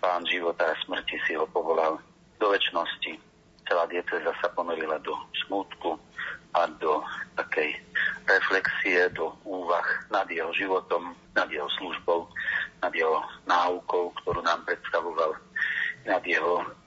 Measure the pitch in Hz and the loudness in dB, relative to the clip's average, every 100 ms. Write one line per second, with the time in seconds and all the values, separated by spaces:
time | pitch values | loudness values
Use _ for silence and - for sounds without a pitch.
0 | 92 87 85 90 85 87 85 78 - 87 | 2 0 0 0 0 0 0 0 -4 -6
1 | - - - 78 78 90 80 80 80 80 | -4 -4 -2 0 0 0 0 2 2 0
2 | - _ - - 107 98 - 85 82 - | -6 _ -20 0 2 4 2 -2 -2 -4
3 | - 80 - _ _ _ - 90 85 87 | -8 -10 -16 _ _ _ 0 2 2 0
4 | 87 87 80 85 87 - 85 80 78 78 | -2 -2 -2 -2 -2 -2 -2 -2 -2 -2
5 | - - - - - 98 95 - - 80 | -4 -8 -6 -8 -4 -4 -4 -6 -6 -6
6 | - - - - - - 85 78 80 76 | -8 -12 -10 -10 -2 2 2 0 0 0
7 | - - - - 76 - 76 - - - | 0 -10 -8 -6 -2 0 0 -2 -6 -2
8 | - - - 95 - 95 - - 101 90 | -2 -2 4 4 6 2 2 0 2 4
9 | 92 - 82 - - 92 87 85 85 - | 4 2 -6 -6 -8 -6 0 2 2 -2
10 | - 101 92 87 82 85 98 92 90 87 | 0 -2 -2 -2 -2 -2 2 0 2 -2
11 | 85 85 - - 90 76 73 - 90 82 | -2 -14 -4 -2 0 -2 -4 -4 -6 -6
12 | - 85 82 - - - - - 90 - | 0 0 0 -8 -4 -2 -4 -4 -4 2
13 | 80 80 - - - - 90 90 - 90 | 2 2 0 -12 0 2 2 0 0 0
14 | 87 - - 85 85 82 82 85 - 87 | 0 -4 -4 -2 0 -2 -2 -4 -2 -2
15 | 85 80 80 78 - - - - - - | -2 0 0 0 -8 -4 -2 0 -4 -6
16 | 113 92 - 82 - - - - | -2 -2 2 0 2 0 -2 -10